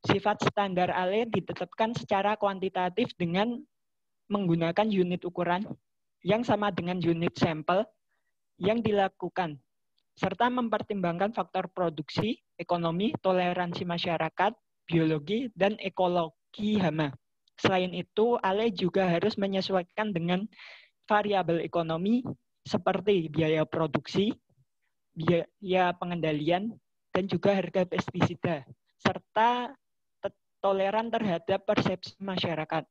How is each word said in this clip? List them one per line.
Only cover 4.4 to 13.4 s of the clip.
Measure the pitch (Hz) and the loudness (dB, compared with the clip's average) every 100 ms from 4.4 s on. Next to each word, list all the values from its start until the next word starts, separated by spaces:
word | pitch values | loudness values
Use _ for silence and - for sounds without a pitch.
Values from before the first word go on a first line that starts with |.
| 190 165 165 175 220 | 2 2 2 2 2
unit | 196 180 175 180 | 2 2 0 -4
ukuran | 175 170 180 214 - _ _ _ _ | -4 0 0 -2 -10 _ _ _ _
yang | 175 208 | 0 0
sama | 240 208 208 | 2 0 0
dengan | 180 175 185 | -2 -4 -2
unit | 165 170 170 - | 0 2 0 0
sampel | 180 156 151 180 220 _ _ _ _ _ _ _ | 0 0 0 0 0 _ _ _ _ _ _ _
yang | 180 226 | 0 0
dilakukan, | 220 208 190 _ 180 - 175 143 _ _ _ _ _ _ | 2 2 2 _ -8 -2 -4 -4 _ _ _ _ _ _
serta | 190 185 240 | -4 0 0
mempertimbangkan | 247 233 214 208 202 175 170 196 233 | 2 -2 -2 -2 -2 -2 0 -2 -2
faktor | 185 190 185 | -4 -4 -6
produksi, | - 170 156 151 - 214 254 _ _ | -2 -2 -2 -8 -2 -2 -4 _ _
ekonomi, | 170 175 170 170 208 - | -2 0 0 0 -2 0
toleransi | 190 185 | 0 2